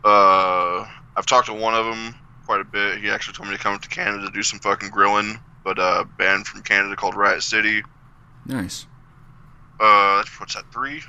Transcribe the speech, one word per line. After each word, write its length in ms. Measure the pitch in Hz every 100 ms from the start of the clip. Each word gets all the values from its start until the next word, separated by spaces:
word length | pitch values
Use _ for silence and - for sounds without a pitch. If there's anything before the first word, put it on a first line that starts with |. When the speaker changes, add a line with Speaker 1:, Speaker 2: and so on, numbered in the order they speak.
Speaker 1:
Uh, 800 | 104 104 98 95 92 90 87 90 110 - - -
I've 100 | -
talked 200 | 127 117
to 80 |
one 200 | 107 110
of 120 | 113 113
'em 300 | 113 113 117 - -
quite 160 | - 101
a 40 |
bit. 340 | 98 104 101 98
He 80 | 101
actually 260 | 104 -
told 140 | 98 101
me 80 | 98
to 60 |
come 160 | - 101
to 100 | -
Canada 380 | - 90 101 98
to 60 |
do 100 | 98
some 160 | 98 101
fucking 320 | 104 98 98
grilling, 480 | 101 101 104 104 113 - -
but, 160 | 95 92
uh, 200 | 92 90
a 40 |
band 440 | 95 - 95 98 98
from 140 | 101
Canada 340 | - 101 98 98
called 180 | 98
Riot 300 | 95 101 92
City. 400 | - 110 107 107 - - - - - -
Speaker 2:
Nice. 420 | - 131 92 - - - - - - - - - - -
Speaker 1:
Uh, 380 | 110 104 101 98
that's, 240 | 104 -
what's 160 | 101 104
that, 80 | 98
three? 280 | 117 131 151